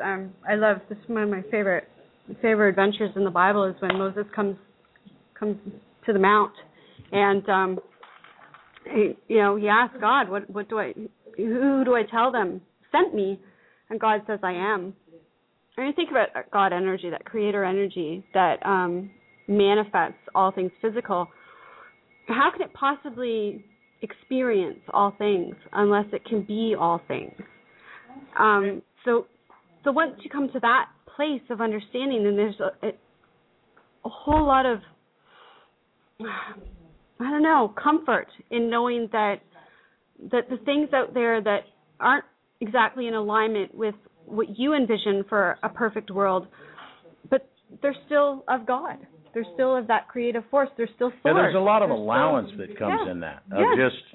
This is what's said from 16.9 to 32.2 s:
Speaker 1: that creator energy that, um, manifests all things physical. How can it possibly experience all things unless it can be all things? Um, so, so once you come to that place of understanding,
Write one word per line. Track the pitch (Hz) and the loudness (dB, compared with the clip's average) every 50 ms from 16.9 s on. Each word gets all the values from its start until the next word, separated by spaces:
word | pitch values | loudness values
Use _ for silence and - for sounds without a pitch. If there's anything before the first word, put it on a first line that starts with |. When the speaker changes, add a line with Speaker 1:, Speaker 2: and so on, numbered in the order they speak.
| 185 185 180 175 | -2 -4 -6 -8
Speaker 1:
that | 160 - - | -10 -10 -10
creator | - - 220 208 208 196 202 196 | -8 -6 -4 -2 -2 0 0 -2
energy | 180 185 196 202 190 - 190 165 151 165 190 - _ - | -2 0 -2 -2 -2 -4 -6 -6 -6 -6 -8 -10 _ 0
that, | 190 185 170 - - - | 2 2 2 2 0 0
um, | 196 196 185 180 175 175 180 196 202 - _ _ _ _ _ _ - | 0 0 0 0 0 -2 -4 -6 -10 -14 _ _ _ _ _ _ 0
manifests | 202 208 196 196 202 214 208 208 - 185 - - - - _ - - | 2 4 4 4 4 2 2 0 0 0 0 0 -4 -10 _ -4 0
all | 190 190 190 | 2 2 2
things | 190 190 185 180 - _ - | 2 -2 -4 -6 -4 _ -6
physical. | 226 208 240 - - 196 175 175 - - - - - - - - - - - - - _ _ _ _ _ _ _ - | -4 -4 -4 -4 -2 -2 -2 -4 -4 -10 -16 -20 -20 -20 -20 -20 -20 -20 -20 -20 -20 _ _ _ _ _ _ _ -4
How | 220 254 277 349 | 0 2 2 2
can | - 370 | 0 -2
it | 381 - - | -6 -8 -6
possibly | - 277 277 294 277 - 294 226 240 254 240 226 220 208 208 196 214 - _ _ _ _ _ _ _ - | -2 -2 -2 -2 -2 -6 -12 -10 -6 -4 -4 -2 -2 -2 -4 -6 -8 -14 _ _ _ _ _ _ _ -14
experience | 208 - - _ - 262 254 254 247 220 196 180 147 - - - - - | -14 -14 -16 _ -4 -2 0 0 2 2 2 0 0 -4 -10 -8 -2 0
all | - 202 202 202 - | 2 2 2 0 -2
things | 208 208 202 180 175 - - - - - - | 0 0 0 0 -2 -4 -10 -14 -16 -8 -2
unless | 202 208 202 208 202 208 208 208 | 0 2 4 4 2 0 -2 -6
it | - - | -10 -6
can | - 233 208 196 | -4 -4 -4 -4
be | 208 208 220 226 226 208 - | -4 -4 -4 -2 -2 0 0
all | 170 170 170 170 - - | 2 0 0 0 -2 -6
things? | 135 - - - - - - - _ _ _ _ _ _ - - - - - - 262 277 - - - - | -8 -8 -8 -10 -14 -18 -20 -20 _ _ _ _ _ _ -20 -20 -20 -20 -20 -20 -20 -20 -20 -6 0 2
Um, | 214 214 208 202 196 202 190 - - _ _ _ - | 4 4 4 4 2 0 -4 -6 -10 _ _ _ -2
so, | 247 233 233 - - _ _ _ _ _ _ _ _ _ _ - | 0 0 0 0 -4 _ _ _ _ _ _ _ _ _ _ -4
so | 285 254 | -2 0
once | 311 330 - - - | 0 0 -2 -4 -8
you | - 294 | -14 -10
come | - 285 277 254 - | -6 -4 -4 -4 -4
to | 254 | -2
that | 226 233 247 254 - - _ _ _ - - | 2 2 2 2 2 -2 _ _ _ -14 -6
place | - 294 311 285 240 - - | -4 -4 -2 -4 -4 -6 -8
of | 240 202 | -6 -4
understanding, | 226 220 214 214 208 - - 247 269 277 262 226 | -4 -2 -4 -4 -6 -8 -8 -6 -4 -2 -2 0